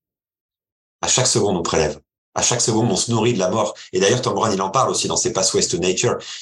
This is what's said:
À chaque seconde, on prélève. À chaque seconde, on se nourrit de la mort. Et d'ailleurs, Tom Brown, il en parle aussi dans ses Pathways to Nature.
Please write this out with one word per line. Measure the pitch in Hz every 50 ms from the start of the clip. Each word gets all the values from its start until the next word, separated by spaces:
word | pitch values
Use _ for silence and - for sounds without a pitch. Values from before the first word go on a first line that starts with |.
| _ _ _ _ _ _ _ _ _ _ _ _ _ _ _ _ _ _ _ _
À | 80
chaque | - - 127 127
seconde, | - - 110 101 101 95
on | 82 -
prélève. | - - 80 76 76 - - - _ _ _ _ _ -
À | -
chaque | - - - -
seconde, | - 120 110 110 120 107
on | 92
se | 90 - 117
nourrit | 117 110 113 123 117
de | 95
la | 92 92
mort. | 110 110 104 - - - - -
Et | - 92
d'ailleurs, | 95 104 123 123
Tom | - 113 98
Brown, | 98 113 107 95
il | 95
en | 95 95
parle | - 131 - -
aussi | 92 - -
dans | 85 82
ses | - - - -
Pathways | 95 92 - - 95 90
to | - 90
Nature. | 85 90 92 92 - 120 110 - - - - - -